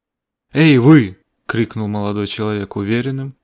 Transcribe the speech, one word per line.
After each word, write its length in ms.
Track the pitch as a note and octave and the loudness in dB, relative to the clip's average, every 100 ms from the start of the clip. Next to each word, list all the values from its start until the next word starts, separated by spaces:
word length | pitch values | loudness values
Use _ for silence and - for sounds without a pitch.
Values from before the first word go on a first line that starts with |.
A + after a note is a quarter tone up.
| _ _ _ _ _ | _ _ _ _ _
«Эй, 240 | C3 D#3+ C3 | 2 4 6
вы!» — 400 | B2+ D#3 G2+ F#2 _ _ - | 6 6 4 -8 _ _ -8
крикнул 420 | A2+ A2+ A2 G#2 | -4 -4 -4 -6
молодой 380 | G#2 G2+ G#2 G2+ | -4 -4 -4 -6
человек 500 | - G#2+ G#2 G2 G2+ | -6 -4 -6 -8 -8
уверенным, 580 | G2+ A#2 C3 C3+ C3+ - | -4 -4 -4 -6 -10 -14